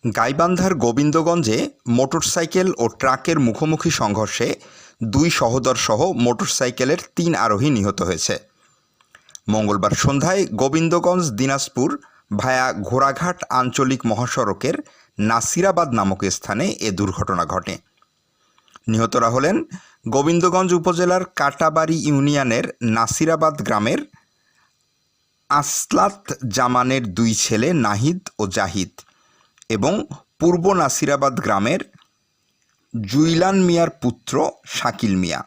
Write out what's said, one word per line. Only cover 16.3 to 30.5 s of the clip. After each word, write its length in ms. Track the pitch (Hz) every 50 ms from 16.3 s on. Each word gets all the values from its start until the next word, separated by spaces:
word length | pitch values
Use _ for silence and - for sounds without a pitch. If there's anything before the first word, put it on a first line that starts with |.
| 90 - - - 101 110 160 202 - -
এ 100 | - 110
দুর্ঘটনা 540 | 95 87 101 98 92 - - - 95 87 85
ঘটে। 300 | - 95 92 90 - 90 - _ _ _ _ _ _ _ _ _ _ _ _ _ _ _ _ _ _ _ - _ -
নিহতরা 400 | 110 110 113 113 - 123 117 117
হলেন 260 | 117 127 135 160 202 - 330 - - 185 - - _ _ _ 117
গোবিন্দগঞ্জ 600 | 110 135 139 160 170 175 170 180 170 185 185 180 175
উপজেলার 480 | 175 165 185 175 170 180 175 180 185 185
কাটাবাড়ি 720 | - _ - 147 143 139 - 165 160 156 160 160 160 165 160 - 151
ইউনিয়নের 560 | 147 139 139 143 147 143 135 123 113 123 127 - - _
নাসিরাবাদ 760 | 120 113 110 113 117 113 - - 156 156 165 156 156 156 151 139
গ্রামের 380 | - - 113 104 104 117 165 262 294 - _ _ _ _ _ _ _ _ _ _ _ _ _ _ _ _ _ _ _ _ _ _ _ _ _ _ _ _
আসলাত 680 | 143 147 139 - - - - - - 180 190 202 202 - _ - - - 131 113
জামানের 560 | 98 127 127 123 127 123 127 127 131 135 120 104 90
দুই 160 | 101 117 113 110
ছেলে 340 | - - - 113 107 117 160
নাহিদ 480 | 180 156 117 107 104 101 120 151 180 185 _ - _ -
ও 80 | 107
জাহিদ 460 | 98 90 110 101 90 80 104 90 87 _ - - _ _ _ _ _ _ _ _ _ _ _ - _
এবং 240 | 113 104 104 143 190 - 302 - - - _ _ _ _
পূর্ব 260 | 156 170